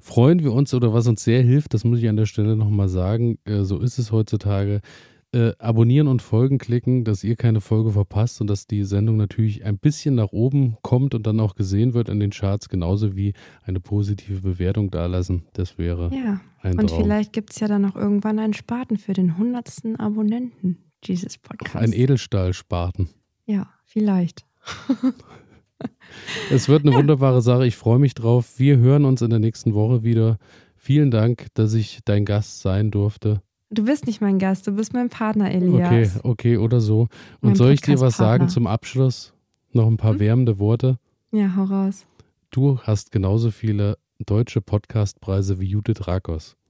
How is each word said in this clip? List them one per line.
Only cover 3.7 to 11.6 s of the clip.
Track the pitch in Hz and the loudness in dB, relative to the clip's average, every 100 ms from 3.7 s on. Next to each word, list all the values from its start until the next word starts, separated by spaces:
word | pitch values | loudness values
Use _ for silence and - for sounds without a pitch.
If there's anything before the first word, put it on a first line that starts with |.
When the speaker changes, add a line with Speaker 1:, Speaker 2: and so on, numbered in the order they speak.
| 98 | -2
Speaker 1:
ist | 120 - | -4 -4
es | 113 | -2
heutzutage, | 110 110 110 101 101 101 104 - - - _ _ | 0 0 -2 -2 -2 -2 -4 -6 -20 -20 _ _
äh, | 123 113 - | 0 0 -2
abonnieren | 117 113 117 135 151 | -2 2 4 4 4
und | 127 | 0
folgen | - 110 131 135 | 0 0 2 0
klicken, | - 120 123 127 | -2 -4 0 0
dass | 113 101 | 0 -2
ihr | 98 117 | -2 -2
keine | 117 110 | 0 0
Folge | - 110 113 | 0 0 2
verpasst | 104 98 104 117 - | 0 0 0 -2 -2
und | 104 | -4
dass | 101 - | -4 -4
die | 104 | -4
Sendung | 98 101 110 110 | -2 0 2 0
natürlich | 104 - 110 104 | 0 0 -2 -2
ein | - 101 | -6 0
bisschen | 151 151 - | 0 0 -2
nach | 131 107 | 0 0
oben | 95 123 139 131 110 | 0 0 2 0 -2
kommt | - 123 139 | -2 0 0
und | 117 107 | -2 -2
dann | 107 | 0
auch | 107 | -2
gesehen | - | -2